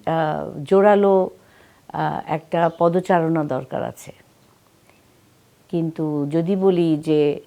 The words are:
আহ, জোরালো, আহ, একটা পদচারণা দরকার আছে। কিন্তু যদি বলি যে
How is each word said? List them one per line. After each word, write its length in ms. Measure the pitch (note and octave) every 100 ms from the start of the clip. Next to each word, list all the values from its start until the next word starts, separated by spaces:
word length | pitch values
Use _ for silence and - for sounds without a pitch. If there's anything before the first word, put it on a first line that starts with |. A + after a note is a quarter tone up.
| -
আহ, 580 | E3 D#3 D3+ D3 -
জোরালো, 680 | C#3+ F#3+ G#3 G3+ G3 F#3+ F#3 - _ _ _ _ -
আহ, 280 | D#3 D#3 D3+ -
একটা 420 | D#3 - E3+ E3+ E3
পদচারণা 680 | E3+ F3 F3 F3+ D#3+ E3
দরকার 400 | D3 C3 C#3 A#2+
আছে। 280 | A#2+ B2 - - _ _ _ _ _ _ _ _ _ _ _ _ _ _ _
কিন্তু 580 | F3 E3 D#3+ D#3 D3 C#3+
যদি 240 | D#3+ E3 G3
বলি 420 | F#3+ F3+ E3 D#3
যে 420 | D#3 D3+ D3 -